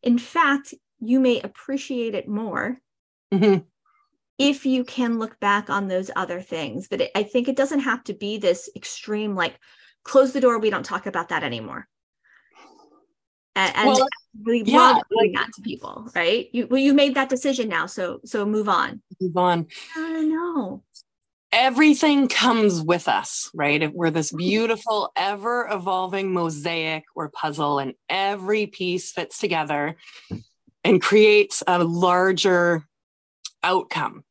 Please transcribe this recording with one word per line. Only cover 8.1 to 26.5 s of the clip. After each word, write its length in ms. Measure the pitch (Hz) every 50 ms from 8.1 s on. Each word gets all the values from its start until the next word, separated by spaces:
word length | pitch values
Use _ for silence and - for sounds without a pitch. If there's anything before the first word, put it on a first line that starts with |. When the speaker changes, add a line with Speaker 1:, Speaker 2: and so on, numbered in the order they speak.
| 202
Speaker 1:
be 240 | - 208 202 214 208
this 320 | 196 208 - 185 - - _
extreme, 580 | - - - - - - - 214 214 214 208 196
like, 240 | 185 170 170 - _ _ _ _ _ _ _ _ _ _
"Close 280 | - - 269 269 254
the 80 | 262 277
door, 180 | 247 247 233 220
we 120 | 214 220
don't 140 | 202 180 -
talk 220 | - 208 202 -
about 240 | 202 185 175 170 -
that 120 | 170 156
anymore." 460 | 156 131 120 113 110 98 - - - _ _ _ _ _ _ _ _ _ _ _ _ _ _ _ - - _ _ _ _ _ _ _ _ _ _ _ _ _ _ _ _ _
A-, 200 | 196 190 180 -
and 120 | - 214 269
Speaker 2:
Well, 180 | 262 254 262 - - - _ _ _ 214 208
Speaker 1:
we 180 | 226 233 240
Speaker 2:
yeah, 160 | 214 214 262 311
Speaker 1:
love 240 | - - - - - _
doing 220 | 208 226 220 -
Speaker 2:
like 140 | 180 - -
Speaker 1:
that 60 | - -
to 80 | -
people, 460 | 196 226 - - - - - - 220 240 -
right? 340 | 185 170 170 208 240 - -
You, 160 | - 240 226 -
well, 120 | 247 269
you 140 | 269 285 277
made 220 | 285 277 285 262
that 120 | 277 262 262
decision 400 | 269 254 - 277 262 247 233 220
now, 180 | 175 165 160
so, 340 | 185 - - 185 175 - - -
so 200 | - - 214 202
move 220 | 208 214 214 208 208
on. 340 | 185 - 64 64 - - _ _ 185 _
Speaker 2:
Move 160 | 185 180 156
on. 300 | 180 180 180 175 170 156 - - - - - 330
Speaker 1:
No, 100 | 320 320
no, 140 | 330 320 320
no. 640 | 311 311 320 320 349 349 330 294 220 185 190 196 _ _ _ - - _ _ _ _ _ _ _ _ _
Speaker 2:
Everything 760 | - 226 254 269 247 247 302 302 285 294 320 302 285 285 277 247
comes 540 | - - 202 240 233 226 214 208 175 165
with 260 | 156 160 175 170 - -
us, 420 | 113 95 - - - - - -
right? 300 | - 156 147 143 147 151
If 100 | 160 151
we're 180 | - 175 170 165
this 180 | 151 165 151 -
Speaker 1:
Mm-hmm. 80 | - 160
Speaker 2:
beautiful, 720 | 175 185 202 220 226 226 226 220 - 233 214 208 185 - _
ever-evolving 1160 | - 185 196 208 196 202 233 240 247 233 - 208 190 175 196 185 185 185 185 190 196 196 190
mosaic 720 | 180 175 170 165